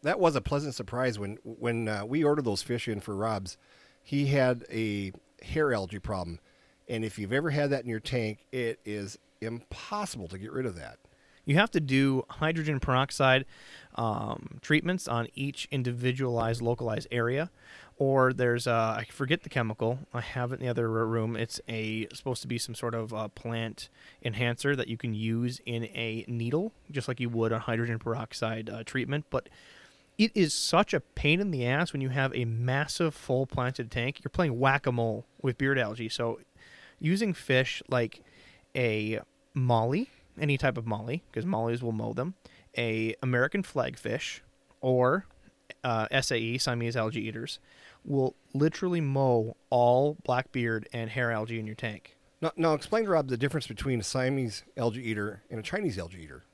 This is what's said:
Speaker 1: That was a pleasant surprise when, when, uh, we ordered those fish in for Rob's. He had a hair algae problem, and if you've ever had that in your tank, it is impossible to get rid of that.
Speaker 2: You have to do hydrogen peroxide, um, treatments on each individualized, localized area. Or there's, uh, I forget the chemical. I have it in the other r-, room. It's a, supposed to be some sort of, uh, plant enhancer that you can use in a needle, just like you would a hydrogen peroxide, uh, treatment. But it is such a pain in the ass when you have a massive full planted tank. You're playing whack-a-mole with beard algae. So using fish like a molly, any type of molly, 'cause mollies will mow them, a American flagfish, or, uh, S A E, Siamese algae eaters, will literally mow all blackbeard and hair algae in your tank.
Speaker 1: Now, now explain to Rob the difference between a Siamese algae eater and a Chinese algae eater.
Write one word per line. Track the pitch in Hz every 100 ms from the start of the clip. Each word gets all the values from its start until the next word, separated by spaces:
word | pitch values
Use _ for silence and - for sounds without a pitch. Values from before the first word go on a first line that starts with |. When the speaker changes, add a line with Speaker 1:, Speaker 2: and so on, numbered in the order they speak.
Speaker 1:
That | 143 190
was | 175
a | 139
pleasant | - 143 147
surprise | 127 107 120 127 104
when, | 98 110
when, | - 113 117 117 110
uh, | 107 107
we | 143
ordered | 147 127 123
those | 101
fish | - 120 -
in | 104
for | -
Rob's. | 98 110 107 95 - _ - - _
He | - 143 143
had | 139 127 123 -
a | 113 110 101 98 - _ _
hair | - 156 151
algae | 117 95 107
problem, | - 98 87 85 _ _ _ _ _
and | 113
if | 110 101
you've | 101
ever | 127 160
had | 143 143
that | 139
in | 120
your | 110
tank, | - 127 110 107 _
it | 131 117 - 107
is | 104 98 - _ _
impossible | 113 117 - - - 208 202 123 87
to | 95
get | 104
rid | 90
of | 127 87
that. | 65 53 _ _ _ _ -
Speaker 2:
You | 147
have | 208
to | 175
do | 143 135 139 131 -
hydrogen | - 156 165 156 139
peroxide, | - 127 135 - 135 131 135 - - - - -
um, | 113 110 110 - - -
treatments | - 151 170 185 -
on | 120 117
each | - 139 139 -
individualized, | 139 123 120 123 127 131 120 113 117
localized | 117 120 120 110 -
area. | 120 117 131 175 _ - - - -
Or | 135 135 127
there's, | 127 123 120 123
uh, | 113 113 110
I | 110
forget | - 135 139
the | -
chemical. | - 113 107 113 127 -
I | 123
have | - 131 120
it |
in | 131
the | 127
other | 120 113
r-, | 113 113
room. | 113 110 117
It's | 117 - -
a, | 113 110 110 104
supposed | - - 123
to | 127
be | 120
some | -
sort | 117 120
of, | 113 110
uh, | 110 107
plant | - 117 117 113 - - _ - -
enhancer | - 104 120 120 143
that | 139 -
you | 113
can | 120
use | 107 110 113 120 120 -
in | 117
a | 113 - 113 110 -
needle, | 120 117 147 214 - -
just | 143 123
like | 123
you | 120
would | 113 113
a | 113
hydrogen | 113 113 117 113
peroxide, | 117 113 113 - 110 113 110
uh, | 110
treatment. | 113 131 123 143 151
But | 131 - - - - - _ _ -
it | 220
is | 214 165
such | - - 165 208
a | 170
pain | - - 147 165
in | 202
the | 151 120
ass | 135 170
when | 143
you | 131
have | 131 135
a | 131 120
massive | 113 123 135 147 - 165
full | - - 131
planted | 131 - 123 127 117
tank. | 123 120 143
You're | -
playing | - 170 117
whack-a-mole | 135 139 - 120 117 110 - _
with | 135 120
beard | 135 135
algae. | 113 113 110
So | - 117 113 - _ - - - _
using | 151 196 220
fish | 170 - 131 131 - -
like | 127 117 - - - - - _
a | 135 123 110 107 110 - _ _
molly, | - 127 117 117 151 254 - _ -
any | 147 143
type | 143 117
of |
molly, | 110 107 110 151 -
'cause | - 170
mollies | 113 117 117
will | 120
mow | 110 110
them, | 113 143 190 - - _ -
a | 120 110 113 -
American | 131 123 135 202
flagfish, | 190 143 120 - 113 113 - - - _ _ _
or, | 127 127 127 165 - - - _ _ -
uh, | 127 113 110
S | 135 -
A | 120
E, | 113 123
Siamese | 135 120 117 120
algae | 110 151
eaters, | 110 110 120 - _ - - -
will | - 139 131 - _
literally | 135 151 - 185 175
mow | 147 135 135 120 110 - _
all | 123 120 123 143 156
blackbeard | - 123 131 127 117 113 104
and | 120 113
hair | 107 120
algae | 113 110 113
in | 107
your | 110
tank. | 117 104 - _ _ _
Speaker 1:
Now, | 160 -
now | 165
explain | 156 - 220
to | 220
Rob | 170 139
the | 123
difference | 139 151 -
between | 110 135 123
a |
Siamese | 104 135 127 139 123 104 - -
algae | 120 110 120
eater | 107 104 104 _
and | 113
a |
Chinese | 107 190 196 92
algae | 85 90
eater. | 78 67 _